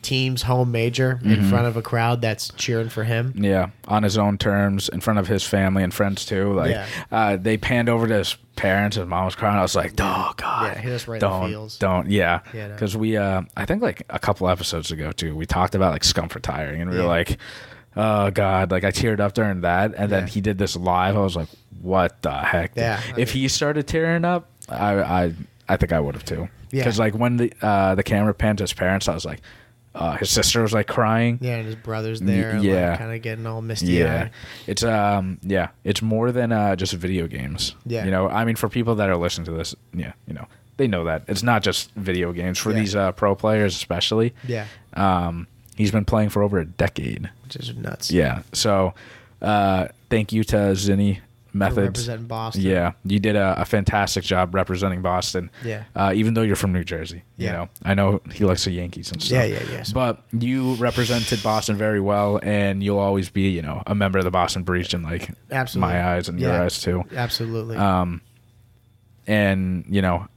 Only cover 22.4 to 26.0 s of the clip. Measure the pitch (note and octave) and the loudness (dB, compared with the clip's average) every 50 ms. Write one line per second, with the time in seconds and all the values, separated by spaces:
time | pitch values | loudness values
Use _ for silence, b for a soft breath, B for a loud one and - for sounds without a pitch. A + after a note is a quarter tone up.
22.4 | - - - F2 E2 - - A#2 A#2 A#2 G#2+ G2+ A#2 A2 B2+ A2+ B2 - - C3 | -2 0 0 0 -2 -2 -2 -2 -2 -2 -2 -4 -6 -6 -2 -2 -2 0 0 -2
23.4 | C3 C3+ - - D3+ D3 D3+ D3+ C#3+ - - D#3+ D#3+ E3 E3+ E3+ E3+ F3 F3 F3 | 0 0 0 0 0 0 0 -2 -2 -2 0 0 2 2 0 0 2 0 0 -2
24.4 | E3 _ _ _ - - - - G2+ G#2 G2+ G2 F#2+ - F2 F2+ F2+ E2+ E2 F2 | -4 _ _ _ -14 -12 -6 -2 0 2 2 2 2 2 2 2 2 0 -2 -6
25.4 | - - _ _ _ - G2 F2+ - E2+ E2+ D#2 | -12 -16 _ _ _ 0 2 2 2 2 2 0